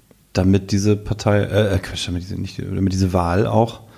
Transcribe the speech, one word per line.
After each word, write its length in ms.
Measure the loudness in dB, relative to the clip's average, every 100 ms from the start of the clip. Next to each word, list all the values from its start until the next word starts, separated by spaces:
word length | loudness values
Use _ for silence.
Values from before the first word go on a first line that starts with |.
| _ _ _
damit 380 | 0 4 2 2
diese 240 | 0 2 0
Partei, 420 | -2 -4 2 2
äh, 320 | 2 0 2 0
äh, 40 |
Quatsch, 280 | -4 -8 -6
damit 140 | -6
diese, 120 | -6 -8
nicht, 200 | -8 -8
damit 320 | -6 -2 0
diese 220 | 2 2
Wahl 340 | 2 2 0 2
auch 340 | 2 0 -2 -20